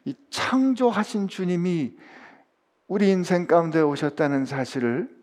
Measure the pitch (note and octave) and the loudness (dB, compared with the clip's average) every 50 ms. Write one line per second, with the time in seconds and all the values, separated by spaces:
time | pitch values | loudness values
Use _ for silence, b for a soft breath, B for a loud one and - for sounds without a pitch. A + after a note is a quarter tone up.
0 | B C#3 - - _ _ - - - - B3+ C4 C4 C4+ B3+ A#3+ B3+ A#3 G3 G#3 | B -12 -12 -12 _ _ -8 -6 -4 0 0 2 2 2 2 2 2 2 2 0
1 | G#3 - - G#3 G3 F#3 - G3 F#3 F3+ F3+ E3+ F3 F3+ F3 E3 C3 A2+ B B | -2 -2 -4 -4 -4 -4 -4 -4 -2 -2 0 0 0 0 0 -2 -2 -4 B B
2 | B B B B B B B B B B _ _ _ _ _ _ _ - F#3 G3 | B B B B B B B B B B _ _ _ _ _ _ _ -4 0 2
3 | G#3 G3 F#3+ F3+ E3+ - F3+ F3 F3 - E3 E3+ E3 D#3+ D#3 D#3+ D#3 D3 C#3+ - | 4 4 4 2 2 0 0 0 2 4 4 4 4 2 2 2 2 2 2 0
4 | D#3 C#3+ C#3+ - D3+ C#3+ C#3+ C#3 C3+ B2 C#3 C3+ B2 - - C3 A#2+ A#2 A#2+ D#3 | -2 -2 0 0 0 0 0 -2 -2 -4 -4 -6 -6 -6 -4 -2 -2 0 -2 -2
5 | A#3 - - _ | -4 -8 -12 _